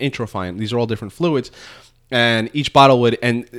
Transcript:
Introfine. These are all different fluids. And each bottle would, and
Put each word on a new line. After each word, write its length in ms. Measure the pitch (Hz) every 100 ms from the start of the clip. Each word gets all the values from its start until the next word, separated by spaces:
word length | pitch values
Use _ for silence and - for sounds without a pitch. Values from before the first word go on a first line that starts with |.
Introfine. 560 | 135 - 113 101 90 90
These 160 | 110
are 60 | 120
all 60 | 113
different 260 | 110 104
fluids. 360 | - 170 143 123 - - - - _ _
And 400 | 123 117 113 113
each 180 | 147 139
bottle 300 | 143 139 127
would, 160 | 120 117
and 240 | 120 120 120